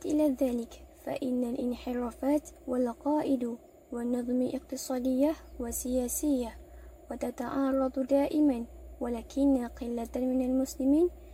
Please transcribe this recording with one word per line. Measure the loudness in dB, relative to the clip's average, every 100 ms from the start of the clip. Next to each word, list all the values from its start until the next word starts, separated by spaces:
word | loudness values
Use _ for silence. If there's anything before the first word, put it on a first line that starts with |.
إلى | 0 2 2
ذلك، | 4 0 0 -6 -12 -20 -14
فإن | -8 -4 -2 -2
الانحرافات | -2 -2 -4 -4 -6 -4 -4 -4 0 0 0 -16 -6
والقائد | 0 0 -2 0 0 2 0 0 -6 -12 -20 -10
والنظم | -6 -2 -2 0 0
اقتصادية | 0 -2 -8 -10 -4 -2 0 2 2 0 -8 -10
وسياسية | -8 -6 -2 -2 0 -2 0 0 0 -8 -20 -20 -20 -20 -12
وتتعارض | -8 -6 -6 -6 -2 2 2 2 0 2
دائما، | 4 4 4 4 4 -4 -12 -18 -8
ولكن | -6 -4 -6 2 4 4 2
قلة | -6 -6 -4 -4 -2
من | 0 2
المسلمين | 2 2 0 0 4 6 4 0 -18